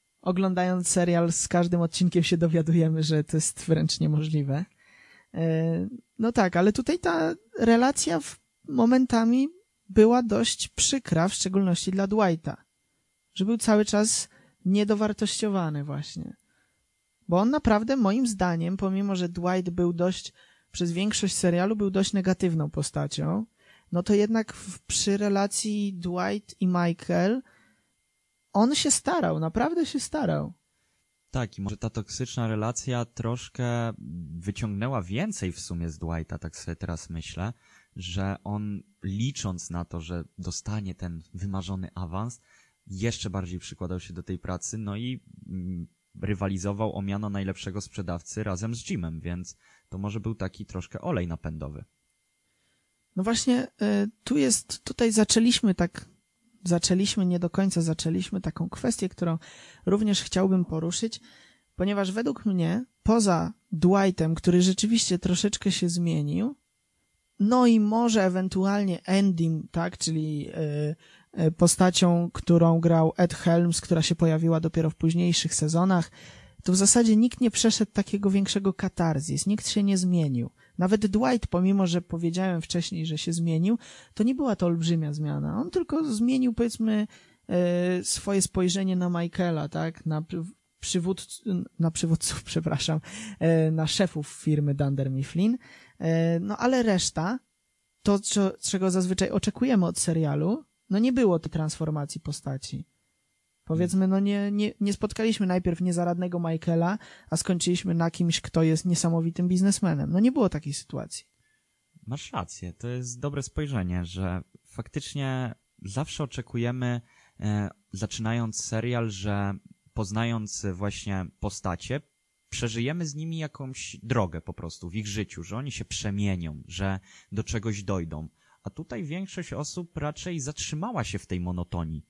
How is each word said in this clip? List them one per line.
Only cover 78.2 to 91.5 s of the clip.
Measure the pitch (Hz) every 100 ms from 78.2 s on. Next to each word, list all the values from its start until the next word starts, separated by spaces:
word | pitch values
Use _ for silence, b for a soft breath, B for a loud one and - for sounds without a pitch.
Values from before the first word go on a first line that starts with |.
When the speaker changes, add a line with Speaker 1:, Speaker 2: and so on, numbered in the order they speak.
| 202
Speaker 1:
większego | 196 196 202 196
katarzis, | - 190 - 165 156 160 160 190
nikt | 214 -
się | 214
nie | 202 190
zmienił. | 180 175 151 123 117 - b -
Nawet | 180 208 208
Dwight, | 208 254 240 -
pomimo | 175 185 196 185
że | 175
powiedziałem | - 170 170 175 190 170
wcześniej, | - 175 170 170 160
że | 156
się | -
zmienił, | 170 165 160 185 233 B B B
to | -
nie | 226 262
była | 269 196
to | 175
olbrzymia | 170 165 170 151
zmiana. | 151 151 147 147 196
On | 349
tylko | 370 339 311 302
zmienił, | 214 240 262 254
powiedzmy, | 226 233 - 220 214 214 b b b -
e, | 180 175 175 180 180
swoje | 202 - - 196
spojrzenie | 185 190 180 190 190 180
na | 175
Michaela, | 175 170 - 175 160 151
tak? | 160 165 165 160
Na | 156
przy-, | 165 180 170 - _ _
przywódc-, | - 180 175 185 - - 220